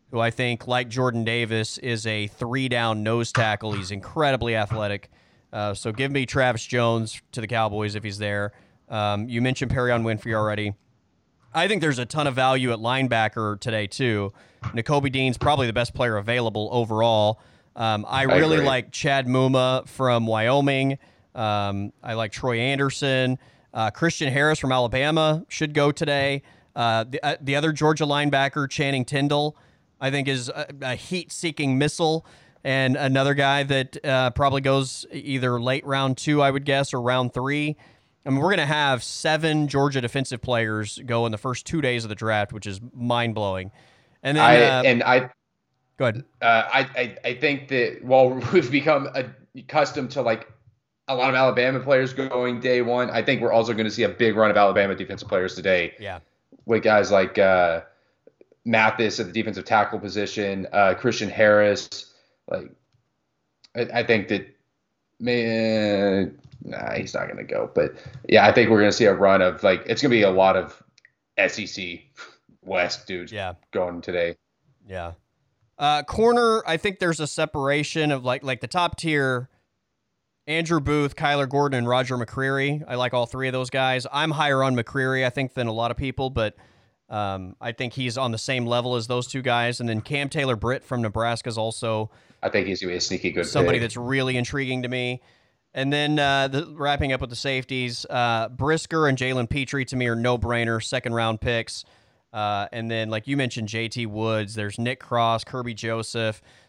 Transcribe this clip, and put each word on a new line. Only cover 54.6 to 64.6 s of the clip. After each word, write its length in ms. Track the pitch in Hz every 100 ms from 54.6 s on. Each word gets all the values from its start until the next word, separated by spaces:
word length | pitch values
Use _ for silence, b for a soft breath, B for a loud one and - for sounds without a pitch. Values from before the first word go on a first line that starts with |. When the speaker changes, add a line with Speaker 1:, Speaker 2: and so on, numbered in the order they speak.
| 101 98 98 92
Speaker 2:
defensive 320 | 92 98 -
players 260 | 98 92
today. 400 | - 92 90 85 -
Speaker 1:
Yeah. 180 | 101 87 _ _ _ - -
Speaker 2:
With 160 | 110
guys 300 | 110 107 90
like, 260 | 98 95 -
uh, 440 | 95 92 87 82 - _ _ _ _ _ _ _ 117
Mathis 540 | 113 110 110 110 -
at 80 | 98
the 40 |
defensive 340 | 113 107 95 -
tackle 340 | 110 104 107
position, 640 | 101 95 104 - 101 95 92
uh, 220 | 101 98 90
Christian 340 | 127 107 104
Harris. 800 | - 107 104 104 101 - - - b b b -
Like, 240 | 92 80 - _ _ _ _ _ _ _ _ _ -
I, 60 | 117 120
I 40 |
think 260 | 117 110 95
that, 180 | 110 - _